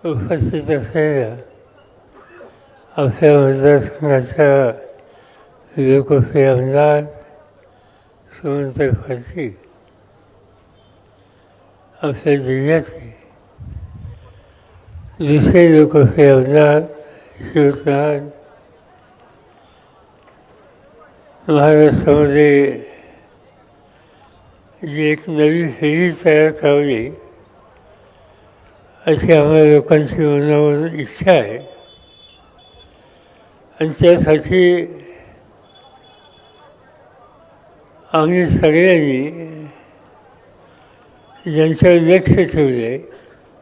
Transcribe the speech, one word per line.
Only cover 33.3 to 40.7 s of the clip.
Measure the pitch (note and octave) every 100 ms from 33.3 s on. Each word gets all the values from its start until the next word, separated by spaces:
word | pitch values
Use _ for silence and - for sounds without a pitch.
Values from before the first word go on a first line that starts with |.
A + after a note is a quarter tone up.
| _ _ _ _ _
आणि | D#3+
त्यासाठी | D3 E3+ F3 - D#3 - F#3 F3+ F3+ E3+ - - - - _ _ _ _ _ _ _ _ _ _ _ _ _ D4 _ _ _ _ _ _ _ _ _ _ _ _ _ _
आम्ही | D#3+ D#3 F3+ E3+
सगळ्यांनी | - D#3+ D#3 F#3 F3 D3 C3 C#3+ E3 D#3+ D#3 D3+ - _ _ _ _ _ _ _ _ _